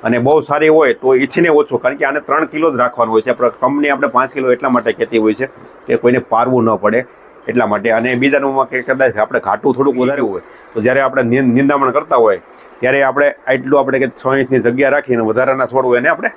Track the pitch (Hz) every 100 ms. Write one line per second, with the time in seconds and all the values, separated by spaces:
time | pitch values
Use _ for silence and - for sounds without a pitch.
0 | 113 120 127 156 147 147 156 156 143 113
1 | 131 131 135 - 170 151 147 127 127 139
2 | 139 143 143 143 - 156 160 127 123 -
3 | 113 110 127 120 123 - 127 143 147 135
4 | 143 127 131 139 131 123 135 123 113 110
5 | 113 113 110 107 131 - - - - 120
6 | 120 127 123 110 123 127 113 104 104 113
7 | 127 - - - - 120 110 104 107 113
8 | 120 123 135 139 139 135 131 127 123 131
9 | 131 104 110 120 98 104 143 123 135 123
10 | 127 143 117 95 - - - 117 110 135
11 | 135 135 120 123 131 120 139 143 135 131
12 | - 131 113 92 - - - - 127 139
13 | 135 131 143 - - 131 131 143 131 131
14 | 127 - 131 139 131 131 113 127 139 143
15 | 139 120 110 107 131 131 120 127 127 123
16 | 143 175 226